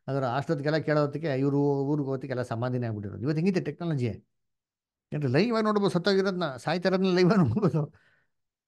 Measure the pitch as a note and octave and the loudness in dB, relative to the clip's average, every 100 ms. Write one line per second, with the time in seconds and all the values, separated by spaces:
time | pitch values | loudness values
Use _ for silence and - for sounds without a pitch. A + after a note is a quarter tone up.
0 | - C3+ C3 B2+ C3+ D#3+ C#3 D#3 D3+ D3+ | -6 -2 -2 -2 -2 -2 0 -2 0 0
1 | D3 C#3+ D#3+ C3 C#3 C#3 C#3+ C#3 C#3 D3+ | 0 -2 -2 0 0 2 2 0 0 -2
2 | C3+ C3+ C#3 B2 A#2+ A2+ B2 B2 A#2+ G#2+ | -2 -4 -4 -6 -4 -4 -2 -2 -4 -6
3 | G#2 G2 A#2+ D#3 F3+ F#3 D3 C#3+ E3+ D3 | -8 -6 -4 0 0 0 -2 -6 -4 -2
4 | A#2+ F#2 - _ _ _ _ _ _ _ | -2 -4 -14 _ _ _ _ _ _ _
5 | _ D3+ C#3+ C3 A3+ A3+ G#3+ G#3 G3+ F3+ | _ -4 0 2 2 2 2 2 2 2
6 | F3+ G3 F#3+ F3+ E3 B2+ - F3 F3+ F#3 | 2 2 2 0 -4 -4 -4 0 0 2
7 | F#3+ F3+ F3+ G#3 C#3+ A2+ G#3 D#3+ D3 - | 2 4 6 6 4 2 2 0 -4 -10
8 | _ _ _ _ _ _ | _ _ _ _ _ _